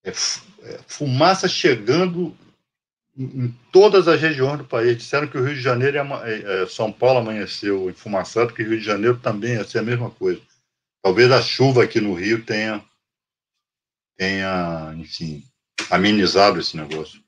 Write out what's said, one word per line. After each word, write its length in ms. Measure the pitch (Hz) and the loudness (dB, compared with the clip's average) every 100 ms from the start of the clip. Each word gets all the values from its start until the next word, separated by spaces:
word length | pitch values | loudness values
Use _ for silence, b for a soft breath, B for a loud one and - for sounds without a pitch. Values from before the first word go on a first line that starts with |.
É 80 | 92 | -10
fu-, 340 | - - - - _ | -6 -6 -6 -14 _
é 160 | - - _ | -18 -18 _
fumaça 640 | - 147 127 165 190 185 | -8 -2 2 4 4 -2
chegando 880 | - 170 120 104 156 185 170 165 - _ _ _ _ _ _ _ 135 | 2 2 2 2 2 0 -2 -6 -8 _ _ _ _ _ _ _ -12
em, 80 | |
em 340 | 131 131 123 - _ | -10 -4 -6 -6 _
todas 340 | 185 208 196 170 | 6 8 6 4
as 140 | 151 | 4
regiões 380 | 160 143 131 143 | 2 0 -2 -2
do 60 | |
país. 320 | 131 123 120 117 | -4 0 0 0
Disseram 300 | - 143 147 | -2 -4 -2
que 100 | 139 | -4
o 80 | |
Rio 100 | 127 | -4
de 60 | 143 | -2
Janeiro 360 | 127 120 139 143 | -2 0 0 0
ia 60 | |
ama-, 200 | 139 131 113 | -4 -6 -6
é, 340 | 107 101 95 | -8 -4 -4
é, 40 | 92 | -4
São 260 | - 110 | -4 -6
Paulo 260 | - 123 131 | 2 4 4
amanheceu 720 | 110 110 92 - 101 98 92 | 0 -6 -8 -6 -2 -2 -4
enfumaçado, 640 | 85 107 98 90 113 117 | -8 -6 -4 -2 0 0
que 80 | - | -2
o 60 | 110 | -4
Rio 100 | 113 | -2
de 60 | |
Janeiro 340 | 107 101 113 123 | -2 0 0 0
também 360 | 120 104 117 | -4 -4 -4
ia 100 | 117 | -4
ser 160 | 98 113 | -4 -4
a 20 | |
mesma 280 | 107 120 107 | -2 -4 -6
coisa. 300 | - 95 85 _ _ _ _ _ _ | -4 -4 -4 _ _ _ _ _ _
Talvez 300 | 98 92 123 | 0 4 6
a 100 | 127 | 6
chuva 400 | - - 135 123 | 2 2 4 4
aqui 180 | 104 117 | 2 2
no 140 | 104 | -2
Rio 300 | 87 101 113 | -2 -2 -4
tenha, 360 | 113 107 110 104 _ _ _ _ _ _ _ _ _ _ _ _ _ _ | -2 -4 -4 -6 _ _ _ _ _ _ _ _ _ _ _ _ _ _
tenha, 800 | 95 98 95 92 87 82 78 80 | -4 -2 -2 -2 -2 -6 -8 -12
enfim, 480 | 78 - 82 73 - _ _ - - | -14 -10 -10 -10 -16 _ _ -12 -2
amenizado 680 | 87 101 107 90 92 101 87 | 0 2 2 2 4 4 4
esse 160 | - 82 | -6 -8
negócio. 440 | 76 78 76 - | -10 -10 -10 -18